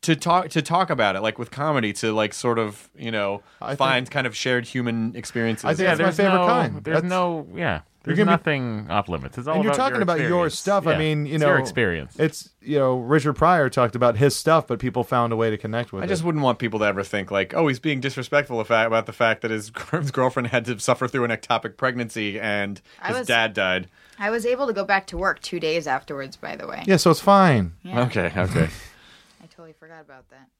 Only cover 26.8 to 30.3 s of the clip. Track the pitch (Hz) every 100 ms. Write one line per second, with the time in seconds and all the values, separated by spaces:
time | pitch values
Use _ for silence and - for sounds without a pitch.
26.8 | - 185 180 156 - 202 185 123 87 -
27.8 | 175 120 123 107 87 90 90 82 80 -
28.8 | - - - - _ _ 165 - 165 151
29.8 | 160 165 147 131 123